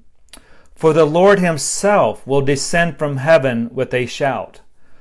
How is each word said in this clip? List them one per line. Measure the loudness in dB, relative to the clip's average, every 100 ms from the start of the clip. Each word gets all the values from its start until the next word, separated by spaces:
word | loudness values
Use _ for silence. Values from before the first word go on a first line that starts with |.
| -20 -20 -20 -20 _ -20 -20
For | -2 2
the | 4 2
Lord | 4 4 4
himself | 2 -2 -6 -2 0 2 2 -2 -2
will | -2
descend | 0 -2 -2 -2 -2 -4
from | -6 -2
heaven | 2 2 2 -2 -4
with | -4 -4
a | -4 -4
shout, | -4 -4 -4 -10 -16 -20 -20 -20 -20